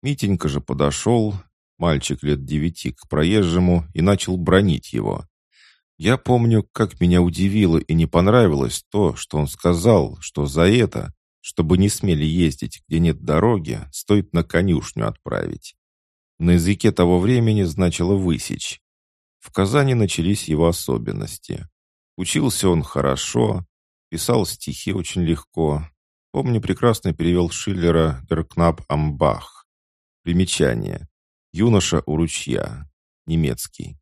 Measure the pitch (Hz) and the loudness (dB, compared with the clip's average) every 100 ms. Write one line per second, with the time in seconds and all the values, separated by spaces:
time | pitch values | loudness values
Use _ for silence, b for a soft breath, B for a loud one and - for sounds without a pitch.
0 | 135 143 101 95 76 69 - 65 71 71 | -4 -2 0 0 -2 -4 -4 0 0 0
1 | - 120 107 98 - _ _ _ 87 73 | 0 0 0 -4 -12 _ _ _ 0 0
2 | - 69 71 71 67 76 80 - - 65 | -2 -6 -2 -4 -2 -4 -4 -4 -10 -10
3 | - 71 80 107 90 87 90 87 78 - | -6 -2 2 2 2 2 2 2 0 0
4 | 87 101 - 92 85 92 101 73 - 60 | 2 2 0 -4 4 4 4 0 -4 -6
5 | 52 50 - _ _ b b b b _ | -4 -6 -10 _ _ b b b b _
6 | 85 131 - 123 117 113 - - 104 - | 0 0 4 4 6 4 2 -2 -2 2
7 | 87 90 87 85 98 104 95 80 - 82 | 4 4 4 2 0 2 4 2 2 0
8 | 80 85 92 120 107 71 64 - _ 101 | 2 2 4 4 4 2 -2 -6 _ 0
9 | 92 - - 78 73 - 85 87 101 107 | 0 -2 -6 -4 -4 -2 0 2 4 4
10 | 64 53 - - 71 69 90 117 110 - | 2 -6 -12 -6 -4 2 4 4 2 -4
11 | - - _ _ - - 82 90 101 - | -10 -16 _ _ -16 -4 2 4 2 0
12 | 101 78 78 82 82 69 62 - _ 82 | -2 0 0 0 0 -2 -12 -14 _ 0
13 | 85 - - 76 110 107 76 53 - - | 0 -2 -2 0 2 0 -4 -10 -10 -16
14 | - 104 95 85 80 85 95 78 - - | 0 0 0 -4 0 0 0 -2 -4 -6
15 | 55 57 - 50 50 50 - _ _ _ | -6 -6 -8 -6 -6 -10 -16 _ _ _
16 | _ _ _ _ 85 87 85 104 110 - | _ _ _ _ 2 4 2 2 0 2
17 | 87 90 98 127 113 107 90 76 92 - | 2 4 2 2 2 2 0 0 0 0
18 | 87 98 92 71 - - - - _ _ | 0 0 0 -2 -4 -10 -10 -12 _ _
19 | _ _ _ _ - - 98 143 139 123 | _ _ _ _ -10 -2 0 2 2 2
20 | 101 - 82 101 - 76 85 85 - 60 | 0 0 -2 -2 -2 2 2 0 -4 -4
21 | 55 50 50 - - - - _ _ _ | -4 -8 -8 -12 -12 -12 -12 _ _ _
22 | _ - 90 - 139 - 95 85 71 - | _ -10 -4 0 0 0 2 2 0 -2
23 | 69 65 - - 58 - 85 _ _ _ | -2 -2 -2 -2 0 -2 -8 _ _ _
24 | _ 82 - 120 92 - - - - - | _ -8 -2 0 -2 -6 -12 -10 -6 -6
25 | - - 82 80 - - 80 73 78 _ | -6 -4 -2 -2 -6 -4 -2 -2 -8 _
26 | _ _ _ 139 127 117 - 95 120 110 | _ _ _ -6 -2 -2 -2 0 0 0
27 | 95 80 85 87 85 - - 92 85 82 | -4 -2 0 2 0 -4 -6 0 2 2
28 | 80 67 - 80 - - 85 76 - 73 | 2 -2 -4 -4 -4 0 0 0 -4 -2
29 | 76 69 73 55 - - _ _ _ _ | -2 0 0 0 -8 -20 _ _ _ _
30 | _ _ - 87 92 - 71 58 50 50 | _ _ -2 0 0 0 0 0 -6 -10
31 | - _ _ _ _ 82 113 107 - 80 | -14 _ _ _ _ -2 2 2 2 -2
32 | - 76 82 - - 57 50 60 73 _ | -2 -2 -2 -4 -6 -6 -6 -12 -16 _
33 | _ _ - 82 76 58 - _ - 67 | _ _ -4 -2 -2 -4 -12 _ -14 -14